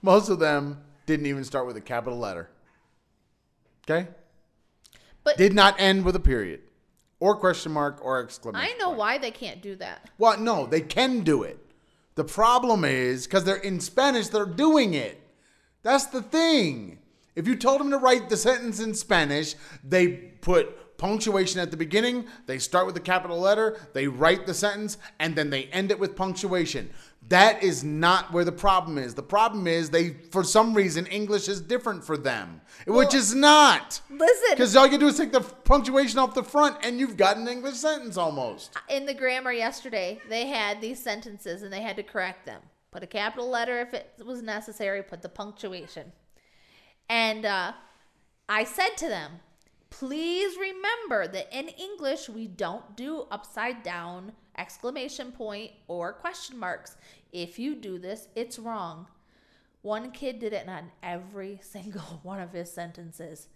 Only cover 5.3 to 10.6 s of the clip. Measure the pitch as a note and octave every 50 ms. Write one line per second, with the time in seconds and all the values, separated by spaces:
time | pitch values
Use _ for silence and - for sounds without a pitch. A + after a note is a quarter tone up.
5.3 | - - F#3 G#3 F#3+ G#3 G3 G3+ G3 - G3 G3 F#3+ G3 F3+ F3+ F#3 F#3 - -
6.3 | C3 A2+ G2+ F2 D2 - - _ _ _ _ _ _ _ _ _ _ _ E3+ G3
7.3 | G#3 G#3 F#3+ F#3 E3+ - - D#3+ D#3 D3+ C#3+ C#3+ C#3 - - B2+ C3 B2+ A#2+ A2+
8.3 | - - - A#2 - A#3+ C#4+ G#4 B4 A#4+ G4+ F4+ D#4 A3 G#3 G#3+ B3+ C#4 D4+ D4
9.3 | - - B3+ F3+ - F#3 G3 G3+ G3 F#3 - - E2+ - - - _ - G#3+ A3+
10.3 | G#3 G3 A3 A#3 G#3+ D#3+